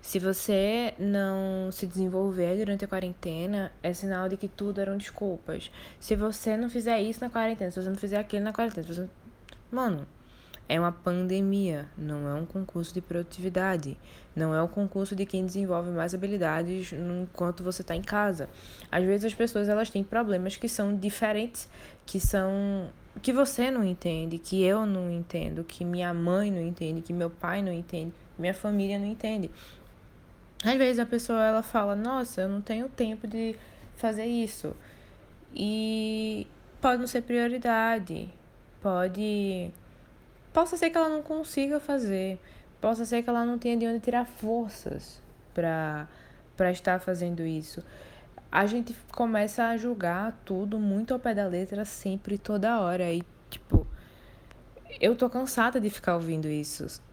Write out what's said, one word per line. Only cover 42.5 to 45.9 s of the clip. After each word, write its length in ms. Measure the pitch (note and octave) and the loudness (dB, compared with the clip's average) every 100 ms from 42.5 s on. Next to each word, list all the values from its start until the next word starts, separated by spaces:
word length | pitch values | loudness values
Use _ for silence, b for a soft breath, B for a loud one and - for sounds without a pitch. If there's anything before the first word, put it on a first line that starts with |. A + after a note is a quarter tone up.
| B B - | B B -2
possa 240 | A3 A3+ A3+ | 0 2 0
ser 180 | A#3+ | 0
que 60 | A#3+ | 2
ela 160 | A#3 A#3+ | 2 2
não 120 | A#3+ | 0
tenha 180 | A#3+ A#3 | 0 2
de 100 | A#3 | 2
onde 120 | A#3 | 0
tirar 260 | A#3 A#3+ A#3+ | 2 0 0
forças 920 | - G#3+ A#3 A3 - - - - - - - - | -4 -2 0 -2 -6 -8 -8 -10 -20 -20 -20 -8
pra, 540 | - E3 D#3+ D#3 | -2 0 0 -2